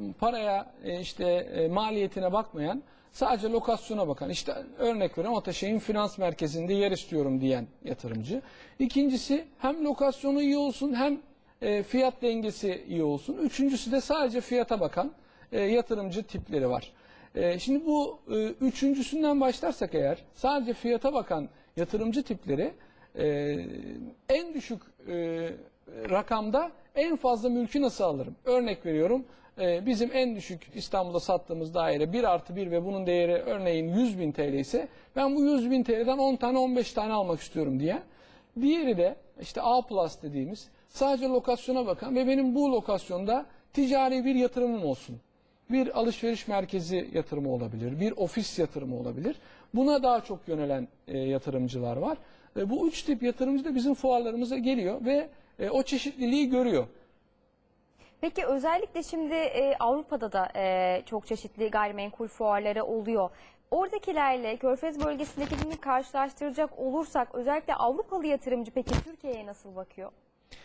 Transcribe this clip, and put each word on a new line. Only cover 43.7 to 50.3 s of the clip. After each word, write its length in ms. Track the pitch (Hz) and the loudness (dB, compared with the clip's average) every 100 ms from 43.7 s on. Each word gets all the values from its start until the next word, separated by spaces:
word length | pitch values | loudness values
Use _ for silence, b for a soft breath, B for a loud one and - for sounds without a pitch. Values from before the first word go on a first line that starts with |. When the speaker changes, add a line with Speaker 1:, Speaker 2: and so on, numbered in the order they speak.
Speaker 1:
ticari 520 | - 269 269 262 262 | 0 4 4 4 4
bir 100 | 254 | 2
yatırımım 500 | 262 247 247 240 226 | 4 4 2 0 0
olsun. 320 | 160 127 - 117 _ b b b - | -2 -2 -6 -16 _ b b b 0
Bir 280 | 254 254 - | 2 2 2
alışveriş 500 | 233 220 233 226 - | 0 0 -2 -2 -2
merkezi 600 | 202 190 190 165 180 - | -2 0 -4 -2 -2 -2
yatırımı 400 | 160 - 147 139 | -4 -2 -4 -2
olabilir, 480 | 127 113 113 120 143 | -2 -2 -4 -4 0
bir 120 | 208 - | -2 0
ofis 420 | 180 - 202 - | -2 -2 -4 -2
yatırımı 420 | 160 151 135 123 | -2 -2 -6 -6
olabilir. 360 | 123 120 196 302 B B B | -6 -4 -4 -4 B B B
Buna 280 | 220 269 294 | 2 4 4
daha 180 | 262 233 | 4 2
çok 280 | - | 0